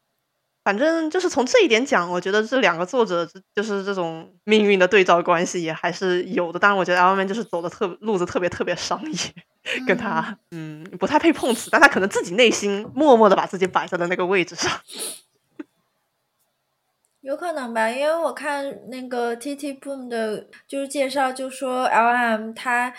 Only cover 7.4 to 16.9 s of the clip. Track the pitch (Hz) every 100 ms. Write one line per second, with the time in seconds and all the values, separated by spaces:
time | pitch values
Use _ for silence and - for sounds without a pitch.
7.4 | 196 175 170 - 196 170 214 202 175 -
8.4 | 175 - 175 170 - 175 311 180 - -
9.4 | _ _ - - 254 190 220 160 170 208
10.4 | _ 170 156 151 160 180 - 294 330 -
11.4 | 294 233 - 220 - - 190 466 285 180
12.4 | 240 - 202 202 220 254 302 233 214 185
13.4 | 160 185 180 175 160 180 170 180 180 196
14.4 | 165 - - - - - - - _ _
15.4 | _ _ - _ _ _ _ _ _ _
16.4 | _ _ _ _ _